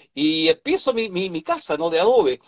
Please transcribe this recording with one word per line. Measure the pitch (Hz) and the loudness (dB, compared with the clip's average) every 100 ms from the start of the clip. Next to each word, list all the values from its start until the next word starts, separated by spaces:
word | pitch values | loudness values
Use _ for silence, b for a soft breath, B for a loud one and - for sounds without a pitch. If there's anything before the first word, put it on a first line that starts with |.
| b | b
y | - 311 - 160 | -2 -2 2 2
empiezo | 160 - 370 - | 0 0 -2 0
mi, | 233 220 | -2 -4
mi, | 180 190 | -4 -4
mi | 165 | -6
casa, | - 339 - 156 | -6 -6 -4 -4
¿no? | 165 | 0
De | 165 | 2
adobe. | 196 254 151 127 | 4 4 2 -2